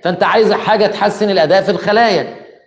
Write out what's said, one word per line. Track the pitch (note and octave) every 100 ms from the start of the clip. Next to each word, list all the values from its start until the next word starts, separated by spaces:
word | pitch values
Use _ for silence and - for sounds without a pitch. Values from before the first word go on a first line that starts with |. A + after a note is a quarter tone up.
فأنت | F3 F3
عايز | F#3 G#3 G#3+
حاجة | G#3 - F#3+ G3+
تحسن | - G3+ G3+ G#3
الأداء | F#3+ D#3 F#3+
في | F#3+
الخلايا. | F#3 F3 G#3 A#3 F3 B2+ - - -